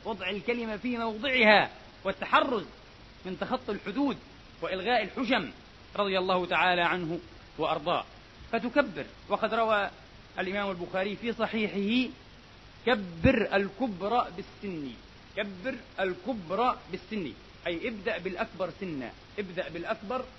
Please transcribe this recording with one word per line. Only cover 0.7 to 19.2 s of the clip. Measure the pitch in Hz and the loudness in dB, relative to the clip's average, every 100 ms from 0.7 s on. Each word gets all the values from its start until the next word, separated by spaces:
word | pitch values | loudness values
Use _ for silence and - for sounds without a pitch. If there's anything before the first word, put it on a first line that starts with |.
| 208 | -4
في | 254 240 | -4 -2
موضعها | 226 214 269 254 214 202 123 - - - | -2 -2 2 6 10 8 6 -2 -18 -6
والتحرز | 190 190 - 285 302 226 143 - - - - - 185 | -4 -4 4 6 6 0 -4 -14 -20 -20 -20 -12 -6
من | 185 | -4
تخطي | 190 220 - | -2 -2 -2
الحدود | 202 190 208 277 156 - - - - | -6 -4 0 0 0 -8 -20 -20 -8
وإلغاء | 165 190 190 247 | -4 -2 2 2
الحجم، | 208 - 233 247 131 - - - - - | 2 -2 2 2 0 -8 -18 -20 -8 -2
رضي | 202 190 | 2 2
الله | 185 185 180 | 4 2 2
تعالى | 170 180 180 | 4 4 6
عنه | 170 180 160 170 - - - - | 4 2 -2 -4 -8 -18 -12 -2
وأرضاه." | 156 160 156 143 - - - - - | 0 0 0 -2 -2 -14 -20 -20 -4
فتكبر، | 233 240 285 269 151 127 - - | -2 0 0 0 -2 -10 -10 -2
وقد | 196 226 | 0 2
روى | 226 220 208 196 - - - - - | 2 4 2 2 -6 -20 -20 -10 -6
الإمام | 185 202 202 | -2 -2 -2
البخاري | 180 175 185 196 185 | -4 -4 -2 -2 -2
في | 233 | -4
صحيحه: | 226 214 220 208 196 202 247 247 - - - - - - - 226 | -2 0 0 0 0 2 2 0 -4 -18 -20 -20 -20 -20 -4 0
"كبر | 240 185 165 214 226 196 196 | 0 0 4 6 6 4 2
الكبرى | 196 - 247 180 196 240 - 175 | 2 -2 -4 -2 0 2 0 -4
بالسن"، | - - 202 170 135 110 - - - 190 | -12 -10 -8 -6 -8 -10 -16 -20 -10 -6
كبر | 208 180 226 247 - - | -6 -6 -6 -6 -8 -4
الكبرى | 190 180 220 233 160 196 247 - - | -2 -2 -4 -6 -2 0 2 0 -4
بالسن، | 180 - 220 147 - - - 170 | -10 -6 -6 -6 -8 -16 -8 -4
أي | 170 220 | -4 -4
ابدأ | 214 190 180 | -4 -4 -4
بالأكبر | 180 180 220 180 180 - | -4 -4 -4 -4 -6 -6
سنا، | 190 147 117 - | -6 -6 -8 -12